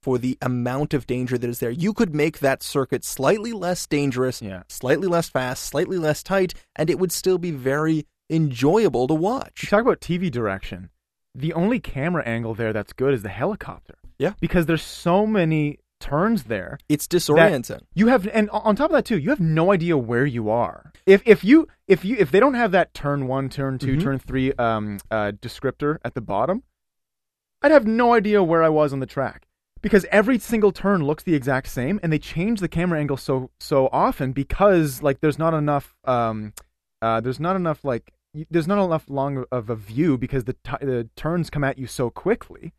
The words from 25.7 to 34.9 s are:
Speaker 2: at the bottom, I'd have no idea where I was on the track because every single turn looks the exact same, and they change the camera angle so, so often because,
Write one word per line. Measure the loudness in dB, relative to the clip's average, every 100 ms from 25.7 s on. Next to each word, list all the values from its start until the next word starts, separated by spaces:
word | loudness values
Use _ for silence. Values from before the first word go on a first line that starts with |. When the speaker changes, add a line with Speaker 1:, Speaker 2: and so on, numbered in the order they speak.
| -4 -4 -4 -6
Speaker 2:
at |
the | -10
bottom, | -6 -2 -2 -2 -6 _ _ _ _ _ _ _ _ _
I'd | 6
have | 6 4
no | 2 4
idea | 4 4 2
where | 4 4
I | 4
was | 4 2
on | 0
the | -6
track | -4 -6 -6 _ _ _ -8
because | 2 2 4
every | 2 4 0
single | 0 2 2
turn | 2 0 0 0
looks | -2
the | 0 0
exact | 2 -2 -2
same, | -6 -4 -2
and | 0
they | -2
change | -2 -4 -2 -2
the | -2
camera | -2 -2 0
angle | -2 -4
so, | -2 -4 -4 _
so | -2 2 2
often | 2 0 0 -4
because, | -4 -4 2 4 4 2